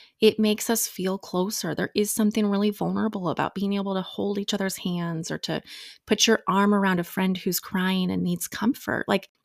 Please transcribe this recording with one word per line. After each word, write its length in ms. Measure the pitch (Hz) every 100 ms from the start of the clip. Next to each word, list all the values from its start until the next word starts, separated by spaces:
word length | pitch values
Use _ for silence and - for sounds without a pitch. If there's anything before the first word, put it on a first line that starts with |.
| - _
it 180 | 220 220
makes 300 | 214 214 -
us 180 | 226 -
feel 320 | - 185 190
closer. 560 | - 180 190 - 170
There 160 | 156 180
is 160 | - 208
something 360 | - 214 220 208
really 240 | 196 208
vulnerable 580 | 208 175 196 220 208 175
about 260 | 139 143
being 200 | - 196
able 200 | 202 196
to 80 | 190
hold 360 | 190 - 202 202
each 140 | 202
other's 260 | 202 196 -
hands 520 | 185 175 170 160 165
or 80 | 156
to 240 | - 156 - - - - -
put 200 | 214 -
your 160 | 220 -
arm 280 | 190 202
around 260 | 202 196 180
a 40 |
friend 320 | 170 - 190 185
who's 240 | 190 175
crying 500 | - 185 185 185 180
and 120 | 190
needs 240 | 180 175 -
comfort. 560 | - 214 - - 120 -
Like, 200 | 202 - _